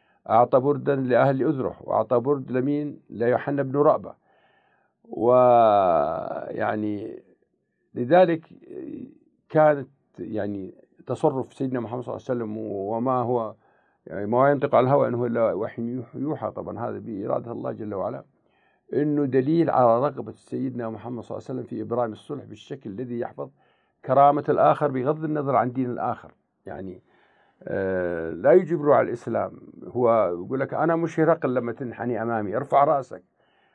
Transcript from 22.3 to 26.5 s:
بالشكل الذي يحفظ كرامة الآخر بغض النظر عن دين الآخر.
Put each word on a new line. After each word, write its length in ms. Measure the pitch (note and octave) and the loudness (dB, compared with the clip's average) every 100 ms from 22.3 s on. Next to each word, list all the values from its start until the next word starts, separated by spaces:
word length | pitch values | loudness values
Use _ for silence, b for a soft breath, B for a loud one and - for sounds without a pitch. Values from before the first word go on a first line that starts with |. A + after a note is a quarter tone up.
| C#3+ | -14
بالشكل 460 | G#2+ G#2 - C#3 A2+ | -14 -18 -16 -14 -12
الذي 300 | G2 B2 A#2+ | -10 -8 -8
يحفظ 300 | - - C3+ _ _ _ _ _ | -8 -10 -14 _ _ _ _ _
كرامة 400 | - C3 C#3+ C#3+ - | 0 6 6 4 2
الآخر 420 | E2+ C#3+ D3+ D3 | 4 4 4 0
بغض 340 | C3 B2+ D#3 | -2 -2 -4
النظر 320 | D#3 D3+ C#3 A#2+ | -4 -4 0 0
عن 160 | B2 | 0
دين 180 | B2 B2 | -2 -4
الآخر. 420 | A#2+ A#2+ - D#2+ _ _ | -4 -4 -6 -12 _ _